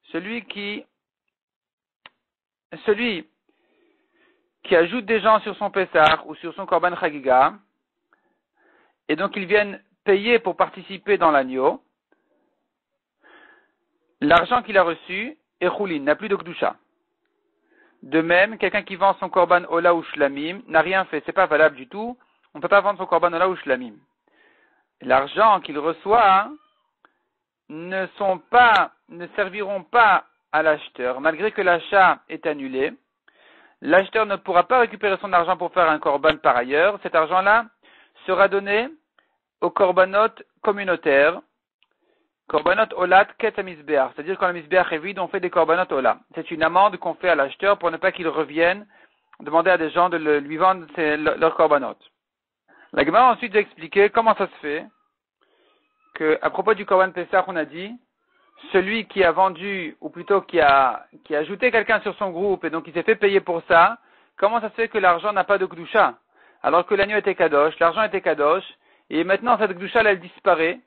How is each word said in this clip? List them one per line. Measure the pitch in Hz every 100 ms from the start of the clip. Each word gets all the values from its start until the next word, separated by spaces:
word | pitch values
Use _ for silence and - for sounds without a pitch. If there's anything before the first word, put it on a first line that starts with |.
| _
Celui | 165 185 233 196
qui, | 202 202 208 - _ _ _ _ _ _ _ _ _ _ _ - _ _ _ _ _ _ 160
celui | - 208 240 180 - _ _ _ _ _ _ _ _ _ _ _ _ _
qui | -
ajoute | 175 170 240
des | 202 220
gens | 202 220
sur | 214 -
son | 202
Pessah | 196 185 165 156 156 -
ou |
sur | 151 170
son | 160 190
Korban | 170 175 170
Chagiga, | 175 147 131 127 147 208 _ _ _ _ _ _ _ _ _ _ _ _ _ _ -
et |
donc | 156 196 202
ils | 185
viennent | 208 208 196 _ _
payer | - 196 214 233
pour | 208 170
participer | 185 - 170 190 - 196
dans | 165
l'agneau, | 143 131 131 139 240 _ _ _ _ _ _ _ _ _ _ _ _ _ _ _ - - _ _ _ _ _ _ _
l'argent | 147 170 175 247
qu'il | 220 196
a |
reçu | 170 160 - 185 233 311 _ _
est | 175
Choulin, | - 202 156
n'a | 139 151
plus | 202
de |
Kedusha. | 190 160 160 110 - _ _ _ _ _ _ _ _ _ _ _ _
De | 131 156
même, | 165 175 208 214
quelqu'un | 190 208
qui | - 185
vend | 196 190
son | 185
Korban | 185 175 175 175
Ola | 165 175
ou | 170
Shlamim | 165 151 143 139 156 196 -
n'a | 160
rien | 156 190
fait, | 185 151
c'est | -
pas | 190 175
valable | 151 156 139
du | 131
tout, | 202 226 247 _ _ _
on | 151
ne |
peut | 170
pas | 202
vendre | 196 185
son | 185
Korban | 165 170
Ola | 165 185
ou | 180
Shlamim. | 143 127 123 101 _ _ _ _ _ _ _ _ _ _
L'argent | 123 131 139 175 220 190
qu'il | 143 147
reçoit | 151 160 196 233 202 190 220 302 _ _ _ _ _ _ _ _ _ _ _
ne | 156 175 190 180 -
sont | 196 175
pas, | _ 240 240 202 160 _ _
ne | 165 175 -
serviront | 190 196 196 196
pas | 170 240 220 180 - _ _
à | 156
l'acheteur, | 156 151 - - 123 123
malgré | 156 156 214
que | 214
l'achat | 185 175 - 202 185 143 _
est | 156 165
annulé. | 147 135 131 147 240 _ _ _ _ _ _ _ _
L'acheteur | 139 180 190 220 214
ne |
pourra | 196 - 175
pas | 175 254
récupérer | 233 208 208 196
son | 202
argent | 180 170 175
pour | 175
faire | 185 165
un | 151
korban | 156 139 151 -
par | 151 123
ailleurs. | 123 143 185 202
Cet | 175
argent-là | 165 156 185 196 220 226 _ _ _ _ _ -
sera | 185 196
donné | 196 196 208 254 320 _ _ _ _ _ _
aux | 170
korbanot | - 190 185 185 196 226 - - _
communautaires, | 220 202 196 165 160 139 151 180 _ _ _ _ _ _ _ _ _ _ _
korbanot | 156 156 196 214 -
olat | 180 185 208 -
ket | 220 208
hamizbeach, | 185 160 147 147 127 -
c'est-à-dire | 151 185
quand | 185
le |
mizbeach | 175 151 180 175
est | 160
vide, | 175 196
on | 175
fait | 196
des | 175
korbanot | 175 160 170 180
ola. | 143 123 - _
C'est | - 156
une | 165
amende | 160 175 202 180
qu'on | 175
fait | 165 185
à | 156
l'acheteur | 139 - 196 202
pour | 170
ne | 165
pas | 185
qu'il | 185 160
revienne | 143 143 151 170 196 214 _ _ _ _ _
demander | 147 160 170
à | 180
des | 160
gens | 160 180
de | 165
le, | 151 147
lui | 143 156
vendre | 185 185 156 -
ses, | 156 151
le, | 156 -
leurs | 160
korbanot. | - 156 147 120 - _ _ _ _ _ _ _ _ _
La | -
Gemara | 143 196 254
ensuite | 226 240
va | 208
expliquer | 202 - 160 196 202
comment | 233 226
ça | 202 190
se | -
fait | 151 151 214 _ _ _ _ _ _ _ _ _ _ _ _
que, | - 156 156
à | 156
propos | - 185
du | 214
korban | 202 185 185
Pessah, | 180 170 190 185
on |
a | 175
dit, | 147 156 196 247 _ _ _ _ _ _ -
celui | 190 185 220 208
qui | 196
a | 175
vendu, | 160 190 165 202 190 160 -
ou | 160
plutôt | 170 170 202
qui | - 170
a, | 147 139 131 110 - -
qui | _ 151
a |
ajouté | 156 190 247
quelqu'un | 226 208 214
sur | 208 -
son | 196
groupe, | 170 202 185
et | 160
donc | 160 170
il |
s'est | 165
fait | 165
payer | 220 202 196
pour | - 170 -
ça, | 170 185 233 _ _ _ -
comment | 196 233
ça | 214
se |
fait | - 226
que | 220
l'argent | 185 170 202
n'a | 202
pas | - 202
de | 185
Kedusha ? | 170 165 220 160 117 _ _ _ _
Alors | - 165
que | 175 196
l'agneau | 196 214
était | 196 180
Kadosh, | 165 143 151 156
l'argent | 170 170
était | 214 196
Kadosh, | 175 151 147 180 - _ _ _ _
et | 151
maintenant | 175 190 233 214
cette | 208
Kedusha, | 175 190 233
là, | 214
elle | 190
disparaît | 175 - 196 165 160 220